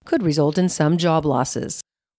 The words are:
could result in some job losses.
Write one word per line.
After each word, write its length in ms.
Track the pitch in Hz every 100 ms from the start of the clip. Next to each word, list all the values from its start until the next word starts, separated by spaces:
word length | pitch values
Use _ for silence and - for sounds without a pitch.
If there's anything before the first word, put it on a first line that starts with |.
could 180 | - 330
result 360 | 175 151 147 156
in 100 | 180
some 300 | - 151 170
job 260 | 170 160
losses. 560 | 151 127 131 - - - - _ _